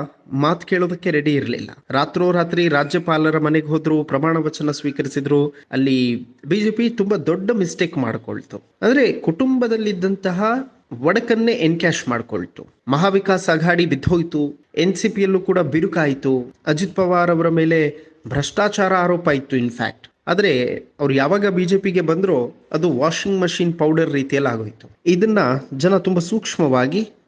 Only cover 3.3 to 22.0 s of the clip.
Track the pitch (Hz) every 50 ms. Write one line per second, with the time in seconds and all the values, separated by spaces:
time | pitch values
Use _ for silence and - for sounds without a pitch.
3.3 | 156 160 151 151 156 160 151 147 156 156 156 156 156 151 147 - 139 135 151 160
4.3 | 165 160 151 156 156 - 151 151 143 - - 147 139 - 143 135 - 147 139 143
5.3 | 147 143 143 147 - - - - - 131 135 135 131 131 123 120 120 120 123 -
6.3 | - _ - 143 175 214 208 220 208 233 233 226 233 - 196 202 208 185 131 156
7.3 | 170 190 190 208 240 208 185 170 - - 185 165 - 143 123 113 110 113 - -
8.3 | 104 110 - - - 101 - _ _ - 185 214 269 285 247 180 - - - 180
9.3 | 160 - 262 262 262 254 247 226 226 220 220 208 202 180 180 190 196 190 - 185
10.3 | 175 180 214 220 233 262 269 - _ _ _ - - 117 127 156 185 233 233 -
11.3 | 226 220 226 233 226 - 160 160 170 165 175 170 151 - - 127 120 117 113 -
12.3 | 110 92 90 - - - - - _ _ _ 120 131 147 185 196 190 196 196 196
13.3 | 190 180 - - 165 156 160 175 175 175 175 165 139 135 - - 180 170 160 -
14.3 | - 147 147 143 - - _ _ - - 165 190 - - - 214 - 196 196 190
15.3 | 190 180 185 - 185 180 170 139 127 165 165 165 - 180 156 143 135 139 - 135
16.3 | 131 127 123 120 - _ - 151 156 151 196 180 - 202 185 175 180 175 175 175
17.3 | 170 165 165 165 165 160 160 160 165 160 156 147 147 - - - - _ - 117
18.3 | - 139 143 - - 214 208 208 202 208 196 190 190 185 175 175 180 170 175 165
19.3 | 143 135 135 - 139 127 120 120 117 123 117 104 - _ - - _ _ _ -
20.3 | 175 190 208 185 143 123 123 - - - - - _ - 147 139 135 135 135 147
21.3 | 190 208 202 202 185 180 180 170 196 190 196 196 175 185